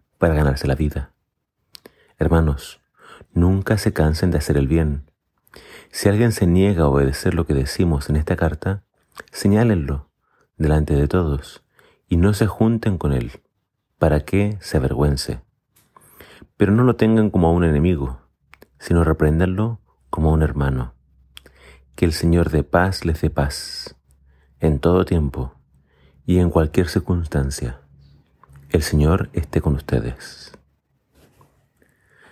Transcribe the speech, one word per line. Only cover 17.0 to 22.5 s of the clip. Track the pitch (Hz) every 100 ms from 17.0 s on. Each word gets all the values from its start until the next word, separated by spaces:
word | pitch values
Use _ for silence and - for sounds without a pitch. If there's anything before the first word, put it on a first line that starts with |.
| 110 113 107
como | 92 82
a |
un | 85
enemigo, | 85 73 85 82 67 65 _ _ _ - _ _
sino | - 85
repréndanlo | 80 78 78 78 92 92 113 113 _ _ -
como | - 78
a |
un | 80
hermano. | 78 - 69 64 62 - _ _ _ - - _ - - _
Que | -
el | 87
Señor | 80 85 87 85